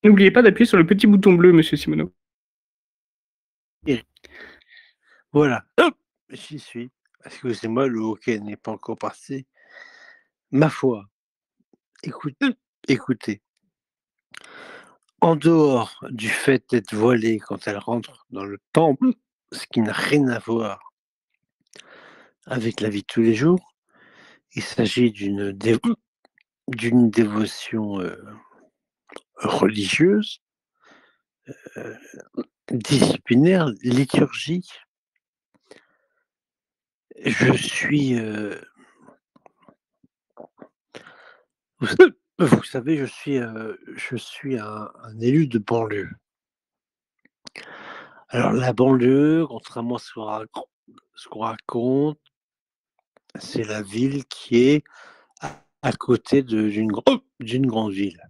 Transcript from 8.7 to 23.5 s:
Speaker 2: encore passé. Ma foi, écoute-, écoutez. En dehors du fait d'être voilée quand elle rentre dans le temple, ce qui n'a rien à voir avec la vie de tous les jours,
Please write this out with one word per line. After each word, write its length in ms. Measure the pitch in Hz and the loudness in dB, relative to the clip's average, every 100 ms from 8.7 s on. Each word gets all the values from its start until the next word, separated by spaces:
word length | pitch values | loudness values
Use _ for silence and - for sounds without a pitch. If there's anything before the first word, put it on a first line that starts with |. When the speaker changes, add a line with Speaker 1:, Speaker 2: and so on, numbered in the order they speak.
Speaker 2:
encore 260 | 92 - 113 | -12 -12 -10
passé. 480 | 104 - - 135 131 _ _ - - - - _ _ _ _ | -10 -12 -14 -14 -14 _ _ -20 -20 -20 -20 _ _ _ _
Ma 180 | 135 156 | 2 2
foi, 400 | - 135 110 101 _ _ _ _ _ _ _ _ _ | 2 -2 -2 -10 _ _ _ _ _ _ _ _ _
écoute-, 540 | - - 151 135 277 - _ _ - | -16 -10 -12 -4 -4 -4 _ _ -2
écoutez. 520 | 131 - 123 - 101 _ _ _ _ _ _ _ _ _ - - - - - - _ _ _ | -2 0 -6 -6 -10 _ _ _ _ _ _ _ _ _ -20 -20 -20 -20 -20 -20 _ _ _
En 140 | 170 160 | 0 2
dehors 640 | 156 165 151 127 113 - - | 2 4 4 2 -4 -12 -14
du 180 | 123 110 | -8 -6
fait 400 | - - 131 _ | -2 0 -2 _
d'être 240 | 123 98 | -4 -4
voilée 440 | 107 113 120 110 110 | 0 2 2 0 -4
quand 280 | - - - | -8 -12 -10
elle 120 | 101 | -10
rentre 480 | - 120 110 - _ | -6 -8 -8 -20 _
dans 140 | 110 | -14
le 160 | 98 101 _ | -12 -14 _
temple, 340 | - 165 135 254 - _ _ _ | 0 2 2 -2 -2 _ _ _
ce 160 | - - | -20 -8
qui 140 | - | -4
n'a 140 | 107 | -4
rien 340 | 107 - 147 135 | -4 0 0 0
à 100 | 117 | -4
voir 540 | 110 117 107 95 - _ _ _ _ _ _ _ _ - - - - - _ _ | -6 -6 -6 -10 -18 _ _ _ _ _ _ _ _ -20 -20 -20 -20 -20 _ _
avec 380 | - 123 113 110 | -10 -6 -6 -6
la 80 | 107 | -8
vie 100 | 101 | -8
de 60 | - | -8
tous 160 | - | 0
les 120 | 113 | 2
jours, 400 | 110 147 | 2 2